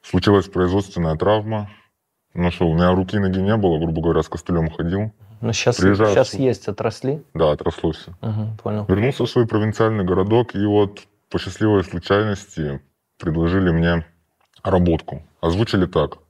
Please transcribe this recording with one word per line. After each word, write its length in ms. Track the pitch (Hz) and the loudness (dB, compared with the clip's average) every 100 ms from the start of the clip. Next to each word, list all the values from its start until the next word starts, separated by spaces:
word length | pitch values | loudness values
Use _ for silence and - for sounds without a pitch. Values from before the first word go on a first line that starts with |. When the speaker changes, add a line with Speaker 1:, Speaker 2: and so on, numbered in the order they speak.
Speaker 1:
Случилась 460 | - 92 90 101 90 | -2 0 4 4 2
производственная 680 | 87 90 95 98 - 82 78 | 0 0 0 -2 -4 -2 0
травма. 520 | 90 107 107 110 101 - _ _ _ _ _ - | 2 0 0 -6 -8 -14 _ _ _ _ _ -4
Ну 140 | 87 | -4
что, 160 | - 87 | 0 0
у 80 | |
меня 160 | 80 87 | 4 4
руки 260 | 92 92 107 | 2 0 -2
и 40 | |
ноги 180 | 98 95 | 0 0
не 180 | 95 113 | 0 0
было, 220 | 98 80 | 2 0
грубо 240 | 85 80 | -2 -2
говоря, 180 | 82 82 | 0 0
с 80 | 76 | -2
костылем 400 | 82 - 87 80 | -6 -4 -2 -2
ходил. 440 | - 85 95 110 - - - | -4 -4 -2 -4 -8 -20 -8
Speaker 2:
Ну, 120 | 117 | -4
щас, 240 | 110 - 120 | -2 -2 2
Speaker 1:
Приезжаю 360 | 92 101 107 | 2 4 4
Speaker 2:
щас 180 | 101 127 | 4 2
Speaker 1:
в 20 | |
Су- 100 | - | 0
Speaker 2:
есть, 240 | 131 113 - | 0 0 -6
отросли? 560 | 98 110 - 131 151 - | -4 -4 -4 -6 -6 -8
Speaker 1:
Да, 200 | - 80 | -2 0
отросло 400 | 73 - - 85 | 0 -4 -4 -6
всё. 180 | 78 - 87 | -6 -12 -10
Speaker 2:
Мгм, 340 | 113 107 107 110 | -6 -4 -6 -6
понял. 240 | - 104 101 | -6 -6 0
Speaker 1:
Вернулся 360 | 98 117 139 | 2 2 0
в 60 | 123 | -2
свой 160 | - 113 | 0 0
провинциальный 580 | 110 107 104 110 110 | 0 -2 2 0 2
городок, 520 | 90 92 98 113 117 98 | 0 0 2 2 0 -2
и 100 | 104 | 0
вот 380 | 104 101 98 - _ _ | 2 2 -2 -20 _ _
по 80 | 92 | -8
счастливой 460 | 95 90 107 101 | -8 -2 2 2
случайности 960 | 92 90 - 101 107 101 - - 76 69 _ _ _ _ | 2 -6 0 0 0 -4 -8 -8 -6 -8 _ _ _ _
предложили 500 | 87 80 82 95 92 | -4 0 0 2 2
мне 340 | 82 85 85 82 _ _ _ _ _ | 2 2 0 -4 _ _ _ _ _
работку. 580 | - 95 87 80 - 76 - _ | 0 2 4 2 -2 -14 -16 _
Озвучили 460 | 85 90 113 104 90 | -2 0 0 0 0
так. 320 | - 73 - _ | 0 -2 -4 _